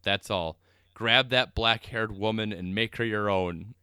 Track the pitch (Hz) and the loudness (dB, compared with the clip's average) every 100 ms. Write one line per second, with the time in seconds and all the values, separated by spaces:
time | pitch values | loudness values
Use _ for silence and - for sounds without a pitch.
0 | 101 98 - 98 82 - _ _ _ - | -2 -2 0 -2 -2 -8 _ _ _ -4
1 | 113 123 127 127 127 - 113 113 - 113 | 4 4 4 2 0 0 2 2 -2 -4
2 | 110 98 110 110 107 90 90 101 113 - | -4 -2 0 0 -2 -4 -4 -2 -2 -2
3 | 113 107 104 95 90 82 101 - | -2 0 2 2 0 -4 -12 -18